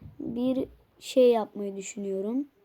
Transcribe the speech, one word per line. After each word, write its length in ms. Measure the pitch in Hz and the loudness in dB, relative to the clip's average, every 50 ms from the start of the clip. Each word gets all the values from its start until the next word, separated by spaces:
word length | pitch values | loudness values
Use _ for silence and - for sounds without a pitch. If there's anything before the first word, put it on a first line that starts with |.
| - - - - | -20 -20 -16 -12
bir 480 | - - 226 240 247 262 254 262 - - - - _ _ _ _ | -10 -8 -6 -2 -2 -2 0 -2 -4 -6 -10 -18 _ _ _ _
şey 320 | - - - 262 254 240 | -10 0 4 6 8 8
yapmayı 460 | 233 220 202 - - 208 202 196 196 | 6 4 0 -4 -6 -8 -8 -8 -8
düşünüyorum. 720 | 196 190 - - 208 202 196 190 190 196 214 247 269 285 - _ _ | -10 -12 -12 -10 -8 -6 -4 -4 -4 -2 -2 -2 -4 -4 -6 _ _